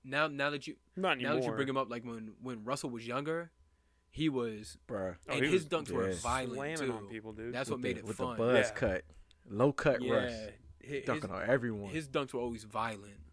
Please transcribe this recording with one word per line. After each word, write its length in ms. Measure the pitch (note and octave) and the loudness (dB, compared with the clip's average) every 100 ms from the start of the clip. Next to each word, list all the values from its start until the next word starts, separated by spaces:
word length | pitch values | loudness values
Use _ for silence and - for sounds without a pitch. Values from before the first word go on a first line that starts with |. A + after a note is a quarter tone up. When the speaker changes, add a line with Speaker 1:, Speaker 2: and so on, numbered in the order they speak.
Speaker 1:
now, 240 | C3 C#3 D#3 | 0 2 2
now 220 | C#3+ C#3+ | 2 0
that 180 | D3 D#3+ | 0 -6
you, 80 | - _ | -12 _
Speaker 2:
Not 240 | - F#3 C#3 | -2 2 2
Speaker 1:
now 100 | C3+ | 2
that 60 | |
you 20 | D3 | 2
Speaker 2:
anymore. 160 | B2 | 2
Speaker 1:
bring 120 | A2+ C3+ | 2 2
him 80 | C3+ | 2
up, 120 | B2+ | 0
like, 140 | A#2+ | -4
when, 280 | A#2 A2+ A2 - | -6 -8 -10 -10
when 220 | B2 A#2 | -8 -6
Russell 240 | G#2+ C#3+ C#3+ | -2 -2 -2
was 180 | A#2 A#2 | -6 -4
younger, 440 | B2+ D3 E3 E3+ _ _ _ _ _ _ | -2 -2 -4 -6 _ _ _ _ _ _
he 180 | A#2 D#3 | 0 2
was, 500 | C3 A#2 G#2+ G#2+ - - | 2 -2 -4 -12 -16 -6
Speaker 3:
Bruh. 260 | G#2+ F#2 E2+ - | -2 -2 -4 -2
Speaker 2:
Oh, 40 | |
Speaker 1:
and 120 | C#3 | 2
Speaker 2:
he 60 | C#3 | 4
Speaker 1:
his 120 | F#3 | 4
Speaker 2:
was 60 | D3 | 2
Speaker 1:
dunks 220 | E3 C#3+ | -2 0
were 180 | A#2+ F#2+ | 0 0
Speaker 3:
Yeah. 60 | F2+ | 0
Speaker 1:
violent, 340 | A#2 B2+ B2+ | 0 0 0
Speaker 2:
slamming 220 | B2+ C#3+ D#3+ C3+ | -4 -4 -2 -2
Speaker 1:
too. 40 | |
Speaker 2:
on 140 | A2+ G2+ | -2 -6
people, 240 | A2 A2 | -10 -8
dude. 200 | G#2+ A#2 | -8 -6
Speaker 1:
That's 160 | B2 B2 | -4 -2
Speaker 3:
With 100 | C3 | -2
Speaker 1:
what 20 | |
made 140 | B2+ A2+ | -2 -2
Speaker 3:
the, 20 | |
Speaker 1:
it 60 | G#2+ | -4
Speaker 3:
with 100 | A2 | -4
Speaker 1:
fun. 180 | B2 A2+ | -2 2
Speaker 3:
the 60 | |
buzz 220 | A#2 B2 A#2+ | 6 6 6
Speaker 2:
Yeah. 60 | |
Speaker 3:
cut. 280 | - A2+ F#2 - - - _ - | 2 2 0 -4 -20 -20 _ -6
Low 220 | G2+ C3+ | 4 4
cut 300 | C#3 D3+ B2 | 6 4 4
Speaker 1:
Yeah. 120 | B2 | 4
Speaker 3:
Russ. 200 | A2+ A#2+ A2+ G#2+ - - - - | 4 2 -4 -8 -12 -20 -18 -6
Speaker 1:
Hi-, 140 | C#3+ | -4
Speaker 3:
Dunking 240 | C3+ G#2+ G2+ | -2 -2 -2
Speaker 1:
his, 100 | F#2+ | -2
Speaker 3:
on 100 | A2 | 2
everyone. 420 | C3+ A#2 G#2 G2+ | 2 2 -2 -4
Speaker 1:
his 180 | D#3+ D3 | -6 -2
dunks 240 | D3 C3+ | -2 -2
were 80 | B2+ | -2
always 220 | A#2+ A2+ | -2 -4
violent. 540 | G#2+ A2 A2+ G#2+ G2+ G2+ - | -6 -2 -2 -4 -12 -18 -20